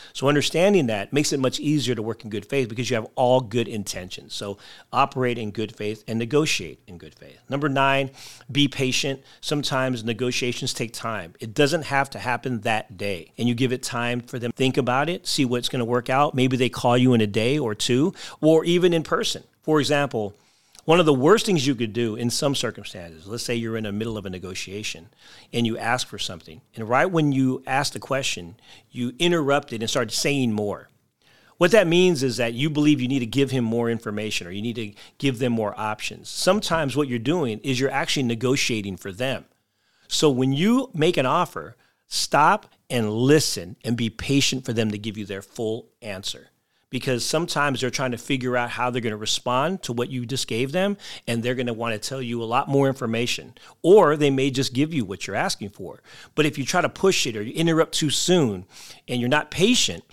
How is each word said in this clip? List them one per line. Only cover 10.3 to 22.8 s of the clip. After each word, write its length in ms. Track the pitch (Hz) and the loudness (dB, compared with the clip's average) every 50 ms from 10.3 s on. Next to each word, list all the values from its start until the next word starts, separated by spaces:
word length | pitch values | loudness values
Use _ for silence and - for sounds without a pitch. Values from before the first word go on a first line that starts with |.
| 123 - 127 123 117 - 139 123 - | -2 -2 -2 -4 -4 -4 -6 -6 -4
take 200 | - 120 107 - | -4 -6 -8 -8
time. 420 | - - 113 110 101 85 85 - - | -8 -8 -6 -6 -8 -8 -12 -14 -14
It 140 | 123 113 101 | -14 -4 0
doesn't 300 | - 147 139 165 170 139 | 2 2 4 2 0 -2
have 260 | - 139 139 139 - | 0 0 0 0 -2
to 100 | - 101 | -4 -8
happen 420 | 98 123 120 117 - 135 123 110 | -4 -4 -4 -4 -4 -4 -4 -2
that 360 | 98 117 110 107 - - 98 | -2 0 -2 -2 -2 -6 -10
day. 340 | 87 104 101 95 82 80 - _ | -8 -6 -6 -6 -6 -10 -12 _
And 100 | - 113 | -2 0
you 80 | 123 123 | 0 0
give 160 | 117 135 123 | 2 0 0
it 100 | 127 127 | 0 -2
time 380 | - - - 120 120 120 123 123 | -6 -6 -6 -4 -4 -2 -4 -4
for 200 | 117 - - 123 | -6 -10 -10 -8
them 120 | 117 120 | -8 -6
to 60 | - | -2
think 180 | - 131 135 131 | 0 0 2 2
about 320 | 143 123 120 123 135 151 | 2 0 0 2 0 0
it, 180 | 160 180 - - | -2 -4 -6 -6
see 200 | - - - 135 120 123 | -4 -2 0 0 0 0
what's 160 | 123 120 - | -2 -2 -2
gonna 160 | - 127 117 | -4 -2 -2
work 240 | 113 123 123 117 - | 0 0 -2 0 2
out. 240 | 131 135 147 151 - | 2 2 2 2 2
Maybe 240 | 127 127 131 131 | 2 2 2 2
they 100 | 120 127 | 2 0
call 300 | 117 - - - 123 120 | 0 0 0 2 4 4
you 160 | 127 127 127 123 | 6 6 6 6
in 80 | 113 | 4
a 60 | 107 | 4
day 300 | 104 101 110 110 123 143 | 2 0 0 0 2 0
or 180 | 151 135 110 107 | 0 -2 -4 -4
two, 380 | - - - 123 127 151 190 - - - - - - | -2 0 2 2 2 2 0 -2 -6 -14 -16 -6 0
or 240 | 151 156 160 160 160 | 4 6 6 6 4
even 260 | 175 175 180 170 180 | 4 2 4 4 4
in 120 | 170 165 151 | 2 2 0
person. 400 | - 175 - 220 - - - - _ _ _ | 0 -2 -2 -2 -2 -4 -8 -10 _ _ _
For 180 | - - 156 151 | -2 0 2 2
example, 560 | 135 - 147 143 143 127 - 113 107 98 - _ _ _ _ _ _ _ _ - - | 2 2 2 2 0 0 -2 -4 -6 -6 -8 _ _ _ _ _ _ _ _ -4 2
one 140 | 156 160 180 | 4 6 6
of 60 | 170 | 6
the 80 | 151 143 | 6 6
worst 320 | 127 127 160 214 226 - | 6 6 6 6 6 4
things 220 | 220 190 156 123 | 2 0 2 2
you 80 | 143 135 | 0 0
could 180 | 110 120 107 101 | 0 -2 -4 -2
do 220 | 117 120 113 104 | -2 -2 -2 -2
in 160 | 120 120 120 | -2 -2 -2
some 240 | - - 156 143 139 | -2 0 -2 -2 -2
circumstances, 720 | 127 - 113 - - | -2 -4 -6 -6 -8